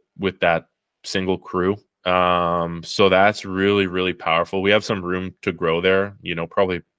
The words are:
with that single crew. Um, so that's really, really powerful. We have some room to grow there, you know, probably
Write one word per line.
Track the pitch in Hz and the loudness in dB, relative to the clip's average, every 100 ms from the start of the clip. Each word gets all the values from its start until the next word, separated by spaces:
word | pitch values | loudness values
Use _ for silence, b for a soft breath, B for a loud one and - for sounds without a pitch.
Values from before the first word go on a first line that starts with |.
| _ - | _ -6
with | 95 92 | -6 0
that | 87 82 - _ _ _ | 0 0 -4 _ _ _
single | - 98 92 90 | -6 -4 -2 -4
crew. | - 92 92 104 _ _ 90 | -4 -2 -2 -2 _ _ 0
Um, | 90 90 87 87 87 85 85 | 2 2 2 0 -2 -2 -6
so | 82 - 98 | -10 2 4
that's | 92 101 107 98 | 6 4 0 -6
really, | 92 98 101 95 | 0 2 2 0
really | 92 92 | 0 -2
powerful. | 87 82 82 87 98 | -2 -2 0 0 -2
We | 98 | 2
have | 104 | 2
some | - 101 | 0 -6
room | 90 92 92 - | -4 -6 -6 -6
to | 101 | -6
grow | 82 85 82 | -2 -2 0
there, | 92 95 101 101 | 2 2 0 -8
you | 90 82 | -10 -8
know, | 82 | -6
probably | - 98 107 - | -2 0 -2 -8